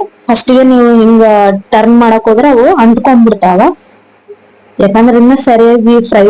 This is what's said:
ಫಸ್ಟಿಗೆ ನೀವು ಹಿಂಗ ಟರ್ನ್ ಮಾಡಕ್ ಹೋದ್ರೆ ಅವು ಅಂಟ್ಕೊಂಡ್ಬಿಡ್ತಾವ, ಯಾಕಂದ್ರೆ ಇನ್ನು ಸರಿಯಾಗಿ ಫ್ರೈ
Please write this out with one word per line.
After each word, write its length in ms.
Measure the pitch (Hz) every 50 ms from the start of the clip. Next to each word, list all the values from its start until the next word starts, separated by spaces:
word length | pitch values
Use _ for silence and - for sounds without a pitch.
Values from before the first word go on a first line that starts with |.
| 403 - _ _ -
ಫಸ್ಟಿಗೆ 360 | - 226 226 - 262 254 262
ನೀವು 380 | 262 254 254 247 240 240 233 226
ಹಿಂಗ 220 | 220 226 226 226 226 214 214 208 202 196 196 196 - -
ಟರ್ನ್ 280 | 240 220 220 233 233 233
ಮಾಡಕ್ 280 | 240 226 220 220 - 226
ಹೋದ್ರೆ 200 | 220 226 262 294
ಅವು 280 | 269 226 247 320 381
ಅಂಟ್ಕೊಂಡ್ಬಿಡ್ತಾವ, 840 | 277 226 233 226 240 - 277 254 233 226 226 202 196 180 185 180 190 240 330 - _ _ _ _ _ _ _ _ _ _ _ 415 _ _ _ _ _ _ _ - -
ಯಾಕಂದ್ರೆ 360 | 202 196 202 220 226 247 233
ಇನ್ನು 200 | 240 233 247 269
ಸರಿಯಾಗಿ 720 | 269 - 254 233 226 226 233 240 240 220 233 240 240 233 -
ಫ್ರೈ 180 | - 208 196